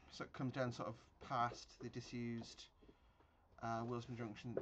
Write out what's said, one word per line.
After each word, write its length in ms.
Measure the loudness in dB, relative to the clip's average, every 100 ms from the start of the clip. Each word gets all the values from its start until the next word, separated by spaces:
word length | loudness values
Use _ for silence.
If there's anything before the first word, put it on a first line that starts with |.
| -12
so 120 | -6
it 80 | -6
comes 220 | 0 2
down 180 | 4 2
sort 160 | 2 -2
of 80 | -2 -12 -12 0
past 520 | 4 4 2 -10 -8
the 80 | -4
disused, 760 | -4 -4 -2 0 0 -4 -10 -16 -18 -20 -20 -20 -20 -20 -20 -20 -6
uh, 200 | 0 2
Willesden 320 | 2 2 0 -2
Junction 400 | -2 -2 0 0